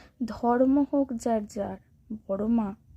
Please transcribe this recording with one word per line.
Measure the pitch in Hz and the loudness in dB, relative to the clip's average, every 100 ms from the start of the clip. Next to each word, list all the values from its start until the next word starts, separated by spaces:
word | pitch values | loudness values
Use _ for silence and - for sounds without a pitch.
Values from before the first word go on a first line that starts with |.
| - _ | -20 _
ধর্ম | 226 214 240 240 262 277 277 | -8 -2 0 4 4 4 2
হোক | 285 269 | 0 0
যার | 233 240 226 208 | -2 -2 -2 -2
যার, | 214 202 190 _ _ _ 214 - | -6 -8 -8 _ _ _ -14 -6
বড় | 196 214 | -4 0
মা | 233 208 202 _ | 0 0 -6 _